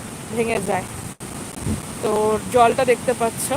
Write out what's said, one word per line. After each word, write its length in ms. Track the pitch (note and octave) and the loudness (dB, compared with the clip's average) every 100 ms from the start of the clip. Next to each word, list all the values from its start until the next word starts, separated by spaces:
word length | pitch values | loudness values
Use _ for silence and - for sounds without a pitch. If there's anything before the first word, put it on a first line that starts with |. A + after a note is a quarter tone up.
| - - - | -12 -12 -8
ভেঙে 240 | A3 A#3 A3+ G3 | -2 0 0 0
যায়। 180 | F#3 F#3 - - - - - - - - - - - | -2 -4 -10 -12 -12 -12 -12 -12 -8 -4 -4 -6 -6
তো 80 | - G#3+ G#3+ G#3+ G3 | -2 2 2 0 2
জলটা 300 | B3 A#3 - B3+ | 6 6 6 4
দেখতে 200 | A#3 - A#3 | 2 2 0
পাচ্ছ 260 | A3+ - - | 0 -2 -2